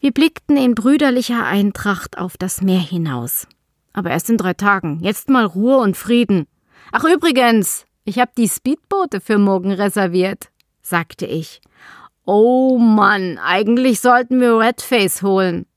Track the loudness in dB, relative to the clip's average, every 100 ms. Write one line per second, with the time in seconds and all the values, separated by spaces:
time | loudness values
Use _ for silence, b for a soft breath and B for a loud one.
0 | -2 2 0 0 _ 0 2 0 2 2
1 | 2 0 -2 -4 -2 0 0 -2 -6 -6
2 | -8 -10 -10 -8 -8 -4 0 0 -2 -4
3 | -4 -6 -6 -8 -10 _ _ _ _ -6
4 | -4 -4 -2 -2 -2 -2 0 0 -2 -4
5 | -4 -6 0 0 0 0 2 2 2 -2
6 | 0 0 2 0 -2 _ b b b -2
7 | 0 2 2 2 4 2 0 -6 _ _
8 | -8 -2 -2 0 -2 -2 -4 -6 _ -4
9 | -2 -6 -2 2 2 0 -2 -2 -2 0
10 | -2 0 -2 -4 -16 _ _ _ -4 -4
11 | -4 -10 -8 -8 -8 -16 B B B B
12 | B _ -2 4 4 4 2 4 4 4
13 | 4 2 -2 -6 -2 -2 2 2 2 2
14 | 2 2 2 0 2 2 0 -2 -2 0
15 | 0 -2 -2 0 0 -2 -10